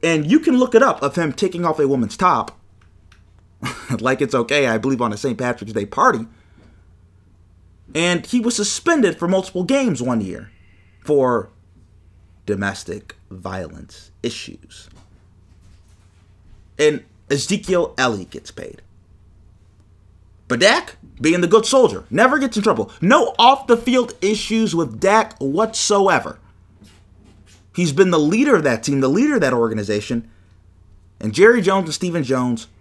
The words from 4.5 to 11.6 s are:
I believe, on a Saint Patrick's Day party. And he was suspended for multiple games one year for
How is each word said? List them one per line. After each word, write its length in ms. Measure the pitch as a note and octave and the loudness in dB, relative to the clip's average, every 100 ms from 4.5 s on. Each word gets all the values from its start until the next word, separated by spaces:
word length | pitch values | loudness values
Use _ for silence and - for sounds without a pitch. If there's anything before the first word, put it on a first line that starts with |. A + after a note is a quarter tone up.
| D3 C3 | 0 2
I 100 | A2+ | 0
believe, 240 | C3+ C3 | -2 -2
on 120 | A#2 | -2
a 40 | G#2 | -4
Saint 200 | C#3 A#2 | -6 -4
Patrick's 340 | B2 A#2+ G#2 | -4 -6 -6
Day 140 | A2 G#2 | -6 -6
party. 420 | - B3 C#3+ A2+ - _ _ - - _ _ _ _ _ _ _ _ _ _ - D3+ | 0 0 0 -6 -18 _ _ -20 -20 _ _ _ _ _ _ _ _ _ _ -10 -4
And 280 | E3+ F3 | -2 -2
he 160 | - B3 | -2 -2
was 160 | A3+ A#3 | -2 -2
suspended 640 | G3+ - - E4 G#3 E3+ | -4 -2 0 2 2 0
for 100 | F3 | 0
multiple 360 | F#3+ F#3+ F3+ | 0 0 -6
games 360 | F3+ C4+ C4 C3+ | 0 0 0 -2
one 220 | B2 A#2+ | -2 -2
year 300 | F#2+ F2 G#2 _ - _ _ _ | -4 -10 -16 _ -20 _ _ _
for 460 | - D3 B2+ A#2 F#2 _ | 0 2 2 0 -4 _